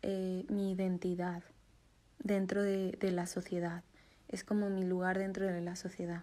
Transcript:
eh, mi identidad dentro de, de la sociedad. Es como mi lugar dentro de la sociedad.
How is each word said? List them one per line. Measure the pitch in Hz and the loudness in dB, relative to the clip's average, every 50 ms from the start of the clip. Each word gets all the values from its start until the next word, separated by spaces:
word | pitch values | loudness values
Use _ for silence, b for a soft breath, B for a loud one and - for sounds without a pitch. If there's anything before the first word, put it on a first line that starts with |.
eh, | - 202 196 190 190 185 185 185 - - | 0 0 0 0 0 0 -2 -2 -2 -2
mi | 214 202 196 196 | 0 0 2 0
identidad | 190 185 190 185 180 175 - 185 180 175 180 180 175 175 - - - - - - - - - - - - _ - - - | 0 2 2 2 2 0 0 -2 0 0 -2 -2 -4 -6 -10 -14 -20 -20 -20 -20 -20 -20 -20 -20 -20 -20 _ -20 -16 -8
dentro | - 202 202 196 190 185 196 202 | 0 2 2 2 4 2 2 2
de, | 202 202 196 190 190 185 - - | 2 2 2 2 0 0 0 0
de | - 190 | 2 2
la | 180 180 175 | 2 2 0
sociedad. | 180 - 185 180 - - 175 175 170 170 175 - - B B B B B B B - | -2 -4 -4 -4 -2 -2 0 0 -2 -4 -6 -10 -14 B B B B B B B -8
Es | - 190 - | -8 -8 -2
como | - 208 208 202 202 | 0 2 2 2 2
mi | 196 190 185 | 2 2 2
lugar | 180 185 180 180 185 185 190 | 2 2 2 2 2 2 2
dentro | 196 196 190 185 196 | 0 -2 0 0 0
de | 190 175 175 | 0 0 0
la | 170 175 180 | -2 -4 -6
sociedad. | 180 - 185 180 - 175 170 170 170 | -6 -6 -8 -6 -4 -4 -4 -4 -6